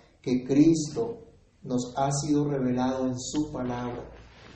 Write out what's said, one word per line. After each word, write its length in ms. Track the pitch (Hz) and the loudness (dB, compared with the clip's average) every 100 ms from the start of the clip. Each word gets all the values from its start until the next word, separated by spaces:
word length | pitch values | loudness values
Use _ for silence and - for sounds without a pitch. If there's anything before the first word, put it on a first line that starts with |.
| - _ | -20 _
que 220 | - 85 | -2 -2
Cristo 760 | - 139 160 165 147 - 117 - - - _ _ | 2 6 6 6 0 -4 -4 -6 -14 -20 _ _
nos 300 | 135 123 - - | -4 -4 -2 -2
ha 160 | 139 | 0
sido 340 | 143 151 147 143 | 0 2 2 2
revelado 640 | 135 123 123 127 131 131 | 0 0 0 0 0 -2
en 100 | 123 | -4
su 340 | - 151 151 | -4 -4 -4
palabra. 600 | 135 123 123 123 123 - - - - - | -4 -6 -4 -6 -8 -12 -18 -20 -20 -20